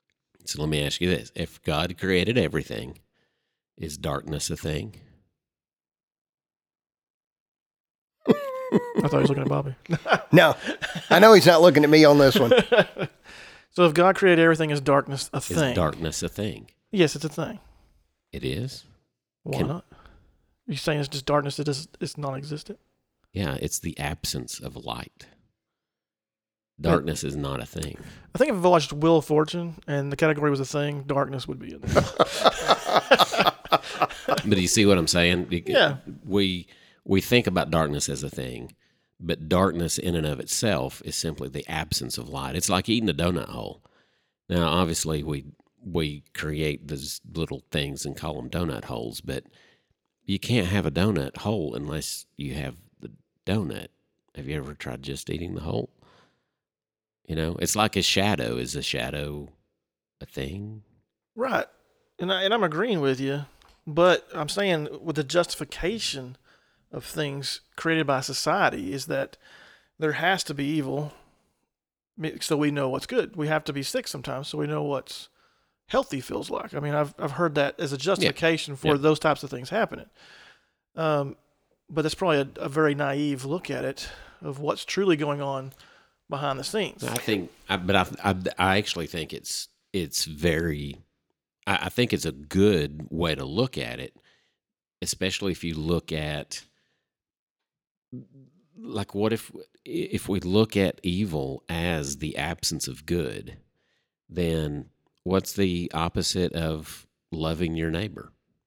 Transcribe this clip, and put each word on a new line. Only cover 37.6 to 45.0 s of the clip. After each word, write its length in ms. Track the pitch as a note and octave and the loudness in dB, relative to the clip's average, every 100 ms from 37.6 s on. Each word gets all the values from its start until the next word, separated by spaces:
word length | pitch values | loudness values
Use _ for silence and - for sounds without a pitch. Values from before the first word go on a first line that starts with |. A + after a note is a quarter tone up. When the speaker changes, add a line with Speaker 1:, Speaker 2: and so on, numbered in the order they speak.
| D2 | 2
Speaker 1:
darkness 360 | E2 D2+ D2 - | 2 2 0 -4
as 140 | C#2 | -4
a 80 | C#2 | -6
thing, 440 | - B1+ A#1+ B1 - _ _ _ _ | -8 -10 -10 -14 -18 _ _ _ _
but 280 | F2 E2 D#2 | -6 -6 2
darkness 480 | F2+ F#2+ E2+ E2 - | 4 4 2 -4 -2
in 180 | F2 E2+ | -2 0
and 100 | D2+ | -2
of 140 | C2 | -4
itself 600 | - - A2+ D#2+ C2+ - | -4 -2 0 0 -2 -8
is 100 | - - | -8 -6
simply 320 | E2+ D2 C2+ | -6 -6 -8
the 180 | C#2 C#2+ | -10 -6
absence 500 | E2 - - B1 - | -6 -4 -6 -6 -10
of 100 | A#1 | -10
light. 280 | C3+ C3 E2+ | -10 -6 -4
It's 120 | - | 0
like 200 | F#2 A2+ | 0 2
eating 200 | A#2 G#2+ | 0 0
a 60 | |
donut 340 | C#2+ F2 F2 G1+ | 0 0 0 -6
hole. 340 | A#1+ G1+ - _ _ _ _ _ _ - | -10 -10 -14 _ _ _ _ _ _ -2
Now, 200 | F2 E2 | 2 4
obviously, 540 | E2+ F2 D#2+ | 4 2 0